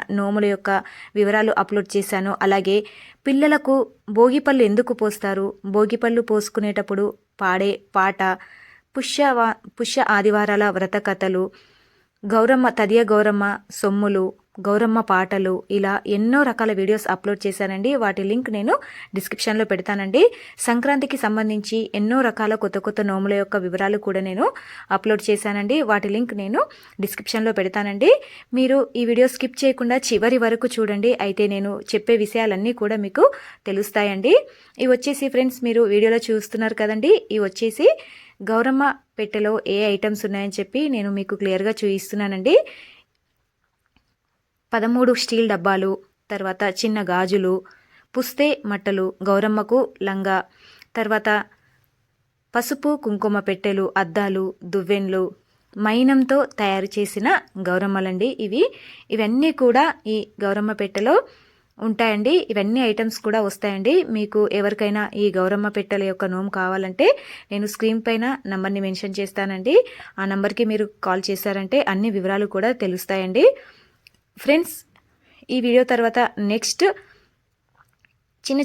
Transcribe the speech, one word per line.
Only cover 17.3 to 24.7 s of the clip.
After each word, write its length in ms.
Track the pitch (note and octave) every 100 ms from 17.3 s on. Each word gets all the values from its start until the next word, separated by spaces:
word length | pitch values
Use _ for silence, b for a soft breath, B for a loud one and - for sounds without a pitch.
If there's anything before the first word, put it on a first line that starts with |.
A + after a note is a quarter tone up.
| G3+
చేశానండి. 460 | G3+ F#3+ G3 F#3+ A3+ C#4
వాటి 200 | G#3 G3 G3
లింక్ 200 | A#3 B3 G#3+
నేను 180 | A3 C#5+ B B B G3+
డిస్క్రిప్షన్లో 480 | - - - G#3+ G#3+
పెడతానండి. 520 | F#3 F#3 G3+ G3 A#3+ A#4 B B B -
సంక్రాంతికి 520 | A#3+ C4 C#4 C#4 C4+
సంబంధించి 540 | G#3+ G#3+ A3 G#3+ G#3 A3+ A3 G3+
ఎన్నో 200 | G#3+ B3+ A#3+
రకాల 260 | A3 G#3+ A3
కొత్త 160 | G3 G3 G#3+
కొత్త 160 | G#3+ G3+
నోముల 260 | F#3+ G3 G3+
యొక్క 160 | G3 G#3
వివరాలు 340 | F3+ F#3 G3 G#3 G#3
కూడా 140 | F#3+ F#3+
నేను 160 | F#3 G4 - B